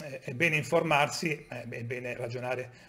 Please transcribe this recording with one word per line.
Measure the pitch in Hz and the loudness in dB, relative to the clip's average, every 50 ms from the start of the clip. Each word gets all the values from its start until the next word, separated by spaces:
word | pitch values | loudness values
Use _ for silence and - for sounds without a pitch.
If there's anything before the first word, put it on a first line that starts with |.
| 151 | -10
è, | 147 135 135 | -10 -10 -8
è | - - 135 | -8 -6 -2
bene | 123 170 170 160 | 2 2 2 4
informarsi, | 151 147 - 170 165 165 160 156 139 147 143 - - - 165 151 - - | 2 2 4 4 4 4 6 6 6 6 4 2 0 -2 -2 -2 -4 -6
è, | - - 123 120 120 | -8 -10 -10 -8 -8
è | 120 - 113 | -8 -8 -6
bene | 113 127 123 123 123 120 | -4 -6 -4 -4 -6 -4
ragionare | - 123 117 120 123 123 123 127 123 127 123 - - - | -4 -4 -4 -4 -4 -4 -2 -2 -4 -4 -8 -12 -16 -20